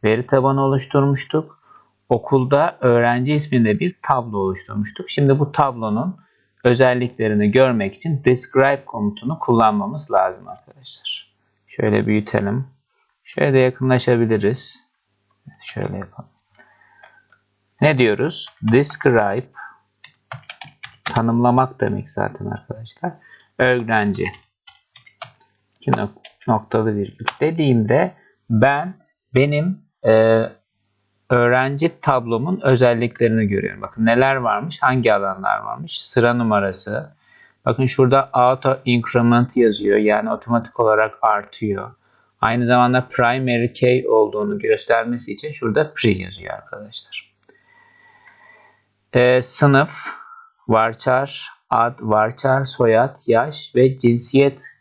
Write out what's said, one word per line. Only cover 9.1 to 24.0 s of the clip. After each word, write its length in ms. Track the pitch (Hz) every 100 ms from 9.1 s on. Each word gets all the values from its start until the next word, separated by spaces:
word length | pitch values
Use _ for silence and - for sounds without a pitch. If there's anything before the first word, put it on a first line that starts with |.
| 104 120 -
kullanmamız 760 | - 117 113 104 101 147 -
lazım 360 | 104 92 92 92
arkadaşlar. 840 | 92 _ _ 131 - - - - _ _ _ _
Şöyle 400 | - 110 107 107
büyütelim. 600 | 107 104 110 104 131 135 _ _ _ _ _
Şöyle 280 | _ - 147
de 60 | 135
yakınlaşabiliriz. 1300 | 127 127 131 127 135 120 117 110 104 131 - - _ _ _ _ _ _ - _
Şöyle 380 | - - 98 95
yapalım. 320 | 95 - - _ _ _ _ _ _ _ - _ _ _ _ _ _ _
Ne 180 | 147 143
diyoruz? 500 | 120 104 143 - - _
Describe, 840 | 110 117 143 - 143 117 104 98 131 - - _ _ _ - _ _ - _ - - _ - _
tanımlamak 760 | - - 117 117 123 123 131 -
demek 300 | 110 101 -
zaten 360 | - 98 - -
arkadaşlar. 680 | - _ - 113 - 180 - _ - _ _
Öğrenci. 760 | 127 123 113 110